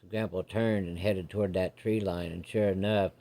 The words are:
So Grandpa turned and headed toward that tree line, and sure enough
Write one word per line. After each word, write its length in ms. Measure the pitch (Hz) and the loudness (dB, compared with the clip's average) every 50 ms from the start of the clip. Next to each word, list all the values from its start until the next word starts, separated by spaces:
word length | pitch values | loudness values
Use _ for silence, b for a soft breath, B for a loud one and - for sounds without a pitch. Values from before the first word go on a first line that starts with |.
So 60 | - 87 | -16 -6
Grandpa 340 | 101 107 110 104 - 92 | -4 -4 -4 -2 -2 -4
turned 440 | 90 - - 110 113 113 110 104 95 | -6 -2 -2 0 2 2 2 2 0
and 120 | 85 85 85 | -2 -4 -2
headed 320 | 90 104 104 95 90 78 | 0 0 0 0 -2 -4
toward 240 | - 101 104 98 90 | -2 -2 0 0 2
that 220 | 92 92 87 - | 0 0 -2 -4
tree 240 | - - 113 110 110 | -6 -2 0 0 0
line, 300 | 104 95 87 87 87 85 | 0 -2 -2 -2 -4 -6
and 160 | 82 90 85 | -6 -8 -10
sure 220 | - - 110 104 101 | -4 0 2 2 4
enough 440 | 95 95 98 104 107 104 98 90 - - | 2 2 2 2 2 2 2 0 -2 -6